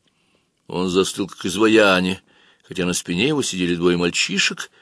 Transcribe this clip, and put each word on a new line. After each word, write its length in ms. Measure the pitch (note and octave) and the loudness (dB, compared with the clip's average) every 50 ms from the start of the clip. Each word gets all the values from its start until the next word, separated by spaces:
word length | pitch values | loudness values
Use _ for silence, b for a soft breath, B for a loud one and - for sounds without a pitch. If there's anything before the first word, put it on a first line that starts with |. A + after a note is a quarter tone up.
| _ _ _ _ _ _ _ _ _ _ _ _ _ | _ _ _ _ _ _ _ _ _ _ _ _ _
Он 240 | - - E2+ F#2 F#2 | -8 -6 -4 -2 0
застыл, 380 | F2 G2 F#2 - - G#2+ G2+ | 2 2 2 0 -2 -6 -8
как 180 | E2 - - - | -8 -8 -8 -8
изваяние, 720 | G2 D#2+ G2+ A2 A2 A2 G#2+ G#2 G2 F#2 F2+ F#2 F#2 F#2+ - _ b b b b b b b b | -6 0 2 2 4 6 6 6 6 4 4 2 0 -4 -6 _ b b b b b b b b
хотя 240 | - E2+ F#2 F2 | -14 -6 -4 -2
на 60 | F2+ E2+ | -2 -2
спине 340 | - - - F2 F2 A2+ | -4 -4 -4 -2 -2 0
его 160 | D3 D#3 C#3 B2 | 0 0 -2 -4
сидели 320 | - F#2 F#2 F2+ E2+ F2 | -4 -4 -4 -2 -2 -2
двое 200 | E2+ E2+ F2+ F2 | 0 2 0 2
мальчишек, 760 | F2 F2 F2 E2+ - - - F#2+ F#3+ - - F2+ - - - b b | 2 0 -2 -2 -2 -4 -4 -2 -2 -2 -2 -4 -6 -14 -18 b b